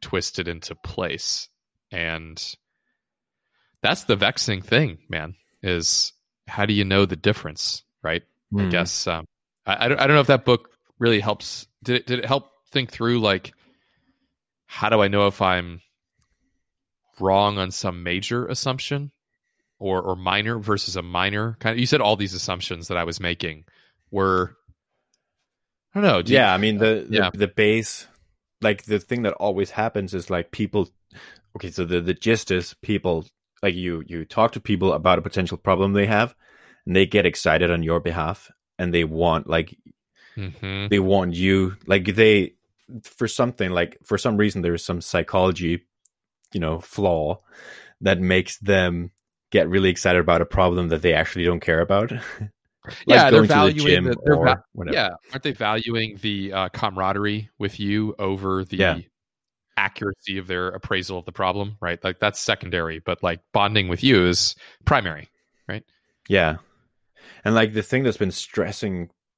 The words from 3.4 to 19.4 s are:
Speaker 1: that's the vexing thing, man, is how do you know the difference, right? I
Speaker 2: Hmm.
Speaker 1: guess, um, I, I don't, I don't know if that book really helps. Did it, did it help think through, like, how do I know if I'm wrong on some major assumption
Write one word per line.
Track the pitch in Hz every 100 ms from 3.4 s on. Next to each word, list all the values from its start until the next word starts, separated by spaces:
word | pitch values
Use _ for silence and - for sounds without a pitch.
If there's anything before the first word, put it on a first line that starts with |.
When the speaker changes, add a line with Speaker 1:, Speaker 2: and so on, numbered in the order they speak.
| _ _ _ _
Speaker 1:
that's | 110 170
the | - 98
vexing | 101 - - 95
thing, | - 127 143 80 -
man, | 80 78 - _ _
is | 95 85 82 - - _ _ _ -
how | - 104
do |
you | 104 98
know | 98 95
the | 85
difference, | 104 107 82 76 - - _ _
right? | 80 85 _ _ - 101
I | 95
Speaker 2:
Hmm. |
Speaker 1:
guess, | 87 87 - 92
um, | 82 82 _ _ _ -
I, | 104 120
I |
don't, | 143
I | 139
don't | 151
know |
if | 131
that | 131 123
book | 120 - _ _ -
really | 117 107
helps. | 104 104 - - - _
Did | 117 123
it, | -
did | 123
it | 113
help | 139 - _ _
think | 139 123
through, | - 117 120
like, | 107 95 - _ _ _ _ _ _ _ _ _ _ _ -
how | - 107
do | 110
I | 101
know | 101 101
if | -
I'm | 95 90 87 85 _ _ _ _ _ _ _ _ _ _ _ _ _ -
wrong | 95 98 104 101
on | 92
some | - 98 87
major | 87 92 - 120 120
assumption | 127 135 131 - 143 143 _ _ _